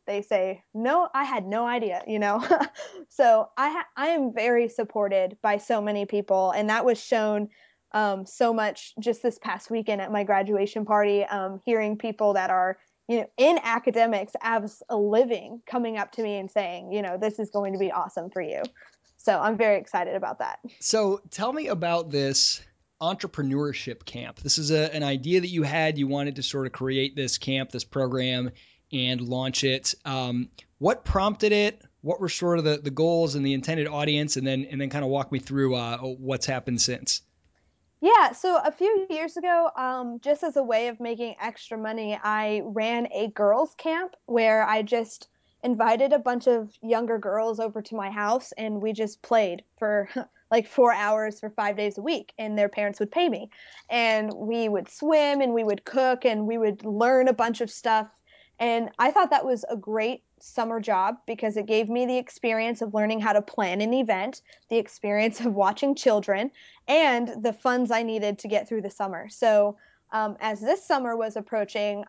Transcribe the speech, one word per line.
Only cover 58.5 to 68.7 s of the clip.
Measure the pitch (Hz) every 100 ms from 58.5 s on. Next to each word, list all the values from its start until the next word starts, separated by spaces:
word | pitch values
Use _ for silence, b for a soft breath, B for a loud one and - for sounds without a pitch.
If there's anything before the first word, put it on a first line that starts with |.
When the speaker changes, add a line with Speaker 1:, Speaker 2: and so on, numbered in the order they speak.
| -
Speaker 1:
And | 240 233 226 -
I | -
thought | 415 359
that | 277
was | 220 240 -
a | 220
great | 190 220 226 262 _ _
summer | - - 226 226
job | 208 202 196 240 -
because | 226 220 214
it | 208
gave | 220 220
me | 240 247
the | 254
experience | 247 - 233 220 226 233
of | 226
learning | 214 214 220
how | 214
to | 208
plan | 208 - 190 190
an | 220
event, | 254 226 190 214 - b b -
the | 233
experience | - - 208 208 226 220
of | 233
watching | 202 196 208 277
children, | 285 254 208 196 196 254 B B B -
and | 302 302 240 233 -
the | 226
funds | 214 247 247 240
I | 233
needed | 233 220 208 202
to | 214
get | 208
through | -